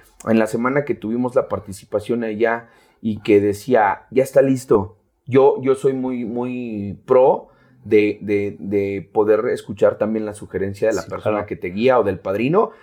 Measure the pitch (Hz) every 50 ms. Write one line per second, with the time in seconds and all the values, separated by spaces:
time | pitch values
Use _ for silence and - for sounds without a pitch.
0 | _ _ _ - - - 113 113 110 107 - 117 117 127 135 147 139 - 113 -
1 | - 107 113 120 127 123 123 131 123 - 101 95 - - 95 - - _ - 104
2 | - - 120 120 117 110 107 104 113 113 117 117 117 - _ _ _ _ _ _
3 | - 113 104 104 - - 104 101 101 104 98 101 - - 123 113 107 98 95 -
4 | - _ - 127 131 - - - 135 135 135 127 123 - 131 104 98 101 - _
5 | _ _ _ _ _ - 120 139 135 143 143 - 123 135 131 135 - 139 135 131
6 | 127 131 127 120 120 104 117 120 123 127 123 123 123 117 110 104 101 101 87 -
7 | _ - 127 127 131 147 180 - - _ _ _ _ _ _ _ - 101 110 104
8 | 104 104 - - - 101 104 101 101 101 101 - - 98 104 101 98 98 98 98
9 | 95 - - 113 107 110 107 104 113 123 - 120 - - 110 - 110 101 104 -
10 | 107 107 110 110 110 104 101 - 101 - - 92 95 98 101 101 110 110 110 92
11 | 85 - 101 92 - 110 107 104 101 - 101 - - 92 90 104 113 127 127 123
12 | 101 101 95 87 - 95 98 104 117 135 170 208 247 - - -